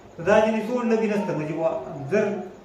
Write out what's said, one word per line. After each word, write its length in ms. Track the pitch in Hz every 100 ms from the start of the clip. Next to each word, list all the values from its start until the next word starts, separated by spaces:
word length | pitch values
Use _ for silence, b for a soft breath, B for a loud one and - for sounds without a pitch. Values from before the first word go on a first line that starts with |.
| - -
तर 60 |
दाजीने 380 | 170 220 220 220
सोडलं 340 | 202 247 226 220
बी 120 | 214
नसतं. 260 | 196 180
म्हणजे 200 | 151 151
बुवा, 160 | 165 160 - - 143 135
जर 180 | 202 202 202 - -